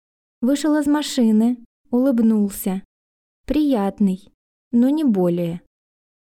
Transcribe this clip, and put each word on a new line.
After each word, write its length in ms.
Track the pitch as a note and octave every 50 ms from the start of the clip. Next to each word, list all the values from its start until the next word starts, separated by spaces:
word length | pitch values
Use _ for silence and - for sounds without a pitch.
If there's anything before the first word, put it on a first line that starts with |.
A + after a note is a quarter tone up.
| _ _ _ _ _ _ _ _
Вышел 340 | A#3 B3 C#4+ C#4+ - D#4 D4
из 100 | D4+ C#4+
машины, 800 | D4 D4 D4+ C#4+ - - C4+ A#3 A3 G#3+ G#3+ A3+ A#3+ B3 A#3+ - _ _ _ _ _
улыбнулся. 920 | A#3+ A#3+ B3+ C#4 B3+ A#3 A3 A3+ A3 G#3+ G3+ G3 G3 - - G3 F#3 F#3+ - _ _ _ _ _ _ _ _ _ _ _ _
Приятный, 840 | - B3+ D4+ D4+ C#4+ C4 G#3 G3 G3 G3 - G#3 F#3+ F#3 F#3 - - _ _ _ _ _ _ _ _
но 180 | - A#3 B3 C4
не 140 | D4 D#4+ D#4
более. 580 | B3+ G3+ F#3 F3+ F3 F3 F3 F3 E3 F3 F3 - _ _ _ _ _ _ _ _ _ _ _